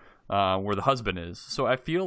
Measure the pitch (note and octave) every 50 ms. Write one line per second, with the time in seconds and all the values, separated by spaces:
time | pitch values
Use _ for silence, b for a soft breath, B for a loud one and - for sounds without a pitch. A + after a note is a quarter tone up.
0 | b b b b b b - G2+ G2 F#2+ F#2 F#2+ G2 G#2 G#2 F#2+ - C3+ C3+ B2
1 | A2 G2+ F#2 F2+ E2+ F2 E2+ - - - - - C3 A2+ C3 B2+ - - D#3+ F3+
2 | F#3+